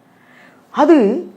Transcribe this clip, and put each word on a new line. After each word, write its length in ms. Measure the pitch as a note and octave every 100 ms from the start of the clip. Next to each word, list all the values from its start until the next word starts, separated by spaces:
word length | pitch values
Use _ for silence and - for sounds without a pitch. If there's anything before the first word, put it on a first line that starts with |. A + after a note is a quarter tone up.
| _ _ _ _ _ _ _
அது 580 | - D4 D#4 G3+ D4 -